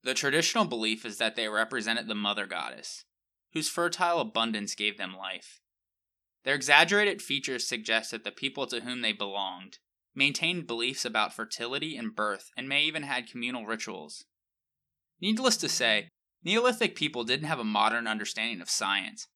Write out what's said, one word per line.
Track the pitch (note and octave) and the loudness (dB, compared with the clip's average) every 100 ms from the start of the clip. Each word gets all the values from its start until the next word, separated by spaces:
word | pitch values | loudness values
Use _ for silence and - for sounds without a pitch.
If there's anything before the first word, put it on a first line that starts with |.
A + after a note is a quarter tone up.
The | B2+ | -2
traditional | B2+ C#3+ C#3+ E3 - C#3+ | 0 2 4 4 2 2
belief | A#2+ G#2+ A2 A#2 | 2 0 0 -4
is | G#2 | -2
that | A2+ A#2 | -2 0
they | A2 | 0
represented | G#2+ A2+ B2+ G#2+ A#2 A2 | 2 2 0 0 -2 -2
the | G#2 | -2
mother | G#2 G#2 F#2+ | 0 0 -2
goddess, | F2 A#1+ A1+ - - - _ _ _ _ | -4 -6 -8 -12 -14 -18 _ _ _ _
whose | D#3+ D#3 | -4 -4
fertile | - E3+ E3+ F3+ E3+ | 0 0 2 2 2
abundance | A#2 A2+ A2+ G#2+ G2+ | 0 0 0 -2 -4
gave | - G#2 G#2 | -2 -2 -2
them | F#2+ F#2 | -10 -8
life. | F#2+ F#2 - - _ _ _ _ _ _ _ _ - | -10 -10 -14 -20 _ _ _ _ _ _ _ _ -2
Their | C#3+ | 0
exaggerated | C#3+ D3 E3+ G3+ G#3 G3+ | 8 8 8 6 2 0
features | - C#3 C3+ B2+ - | -4 -4 -2 -4 -4
suggest | A#2+ A2 A2+ A2+ | -4 2 2 2
that | A2+ | -6
the | A2 | -8
people | - C#3 C#3 C3+ | -6 -8 -4 -6
to | A#2+ | -6
whom | A#2+ B2 | -6 -4
they | A2+ | -2
belonged | G2+ G#2 G2 G2 F2+ F#2 - _ _ _ - | -2 -6 -6 -6 -8 -16 -20 _ _ _ 0
maintained | C#3 C3+ E3 F3+ E3 | 0 2 -2 -2 -4
beliefs | A#2 A#2+ C3+ | -2 -2 -2
about | B2 A2 G#2+ | -2 0 0
fertility | - A2 - A#2 C3+ D#3 C#3 | -2 -8 -6 -6 -4 -6 -6
and | A2+ G#2+ | -8 -2
birth | G#2+ G2 - - | -2 -2 -8 -12
and | C3 | -2
may | C#3 | 0
even | D3+ D#3 | 0 -2
had | C#3+ B2+ A2+ | -4 -6 -6
communal | B2 A#2+ B2+ G#2+ | -8 -6 -6 -6
rituals. | A2 - F#2 D2+ - - _ _ _ _ _ _ _ _ _ | -6 -6 -10 -12 -16 -20 _ _ _ _ _ _ _ _ _
Needless | F#3 A3 C4 - | 0 2 4 2
to | D3+ | 0
say, | - A#2+ G#2+ G#2 _ _ _ | 2 4 4 2 _ _ _
Neolithic | D#3 G#3+ B3 A#3 A3 - | 0 4 4 4 0 0
people | D3 B2+ | -2 -2
didn't | A#2 C3 D3+ | 0 0 0
have | D3+ | -2
a | |
modern | A2 G#2 G#2+ A#2 A#2 | 2 4 6 4 0
understanding | G#2+ G#2 - A2+ G#2 | -2 -4 -4 -4 -4
of | E2+ | -2
science, | - G2 G2 F#2 - - | -2 2 0 -2 -10 -16